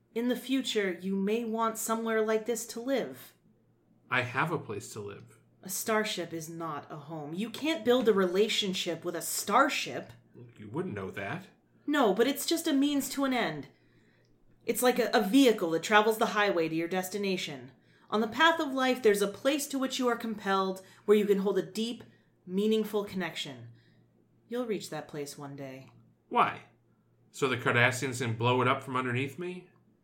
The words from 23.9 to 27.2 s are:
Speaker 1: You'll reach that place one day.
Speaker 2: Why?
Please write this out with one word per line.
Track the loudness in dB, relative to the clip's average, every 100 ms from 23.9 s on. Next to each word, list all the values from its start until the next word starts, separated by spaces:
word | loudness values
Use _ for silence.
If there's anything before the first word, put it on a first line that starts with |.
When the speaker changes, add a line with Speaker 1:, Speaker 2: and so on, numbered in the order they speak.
| _ _ _ _ _ _
Speaker 1:
You'll | -6 -4
reach | -4 -4
that | -10 -10
place | -10 -10 -10
one | -14 -12
day. | -12 -14 -18 -20 _ _ _
Speaker 2:
Why? | 2 2 0 -14 _ _ _ _ _